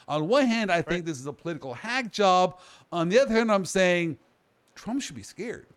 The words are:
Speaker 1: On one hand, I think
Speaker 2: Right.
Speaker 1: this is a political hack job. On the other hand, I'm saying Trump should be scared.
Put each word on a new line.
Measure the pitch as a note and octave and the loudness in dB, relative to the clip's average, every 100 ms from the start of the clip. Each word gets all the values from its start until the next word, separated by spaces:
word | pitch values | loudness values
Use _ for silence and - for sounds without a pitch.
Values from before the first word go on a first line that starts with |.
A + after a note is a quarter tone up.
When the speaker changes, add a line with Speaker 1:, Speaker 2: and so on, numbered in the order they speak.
| - | -6
Speaker 1:
On | D3+ D#3 | -4 2
one | C4 C4 | 2 2
hand, | A3+ G#3 | 2 2
I | F3 | 0
think | D#3 | 0
Speaker 2:
Right. | E3+ E3 | -4 -4
Speaker 1:
this | C#3 | -8
is | C3+ | -8
a | |
political | C#3 E3+ D#3 C3 A#2+ | -10 -8 -8 -8 -10
hack | A3 B3 A#3 | -6 -6 -4
job. | - G3+ F3+ F#3 - - - - | 0 4 4 2 -2 -20 -20 -8
On | F3 E3+ | -4 2
the | G#3+ | 4
other | B3+ | 4
hand, | A3+ A3+ | 2 2
I'm | G3+ | 2
saying | F#3 F#3+ F#3 F3 E3+ - _ _ _ _ _ | 0 2 2 2 0 -6 _ _ _ _ _
Trump | - - C4+ | -18 -8 -6
should | - - | -6 -10
be | |
scared. | F#2+ - A3+ - - | -16 -12 -12 -12 -16